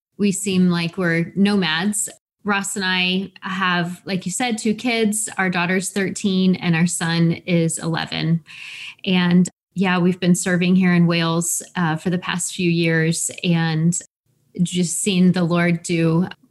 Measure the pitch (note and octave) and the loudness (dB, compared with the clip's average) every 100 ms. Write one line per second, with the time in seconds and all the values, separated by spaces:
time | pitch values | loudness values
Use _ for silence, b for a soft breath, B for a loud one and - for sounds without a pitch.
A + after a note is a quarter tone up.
0 | _ - G3+ F#3 G3+ F#3 F3+ E3+ E3+ F3+ | _ -2 0 0 0 2 2 2 -2 -2
1 | F3 E3 E3+ F3+ G3+ G3+ E3 D#3+ G3+ G#3 | 0 0 -2 0 2 2 0 0 -2 -4
2 | - - _ _ G3+ G3 G3 G#3 F#3 F#3 | -6 -10 _ _ -4 -4 -4 -4 -2 0
3 | F3+ F#3 F#3+ - F#3+ F#3 F#3 F3 F3 F3+ | 0 -2 -4 -10 -8 -2 0 0 -2 -6
4 | - F#3 F#3 - B3 A3 A3 G#3+ B3+ A3+ | -6 -6 -4 -4 -4 -2 -2 -2 -2 0
5 | A3 G#3+ - - F#3 F3+ F3 F#3 F3+ G3+ | 0 -2 -6 -4 -2 0 0 -2 -2 -4
6 | F#3 F#3 G#3 F#3 F#3 F3+ F3 E3 F3 - | -4 -2 -2 2 2 2 0 2 0 0
7 | E3 E3 E3 E3 - E3+ E3 - E3+ D#3+ | -2 2 2 0 0 0 0 -2 -4 -4
8 | D#3+ E3 D#3 E3 B B B B B B | -4 -4 0 -2 B B B B B B
9 | - F#3 F3 F3+ F3+ _ _ - F#3+ F3+ | -2 0 4 4 2 _ _ -2 0 2
10 | F3 F3+ F3 F3+ F#3+ F3+ F3+ F#3 F#3 F3 | 2 2 2 2 2 0 4 4 4 4
11 | E3+ E3+ E3 E3 E3+ - - F#3 E3 D#3 | 4 4 2 0 -2 -6 -6 -4 -2 -2
12 | F#3 F3+ F3 F3+ - - F3 E3+ E3 E3 | -2 -4 -4 -6 -6 -2 0 2 2 2
13 | D#3+ E3 - - F#3 E3+ E3 D#3+ E3 F3 | 0 0 -4 -4 0 0 0 0 0 0
14 | - _ _ _ _ - F3 F3+ E3+ - | -6 _ _ _ _ -4 -2 -2 -2 -2
15 | - F3+ F3+ F3+ E3+ F3 F3 E3+ - E3 | 0 4 4 4 2 2 2 0 -2 0
16 | E3 E3 F#3 - - | 2 2 0 -6 -4